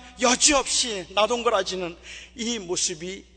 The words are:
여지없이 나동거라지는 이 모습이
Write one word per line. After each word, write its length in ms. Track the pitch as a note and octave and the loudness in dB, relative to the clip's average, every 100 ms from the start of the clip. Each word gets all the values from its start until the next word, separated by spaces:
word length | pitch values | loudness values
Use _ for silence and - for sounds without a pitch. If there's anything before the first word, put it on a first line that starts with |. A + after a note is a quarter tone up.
| - - | -14 0
여지없이 840 | B3 B3+ - C#4 - - A#3+ G3 E3 | 2 4 4 4 2 0 -2 -4 -4
나동거라지는 840 | G3 G#3+ A#3+ A#3 G3+ F#3+ F#3 E3+ F3 - - - | 0 2 2 2 2 0 -4 -6 -10 -16 -18 -14
이 240 | - A3+ A#3 | -8 -4 -4
모습이 680 | F3 F3+ - D#3+ F3+ G3 - | -4 -4 -4 -4 -10 -12 -16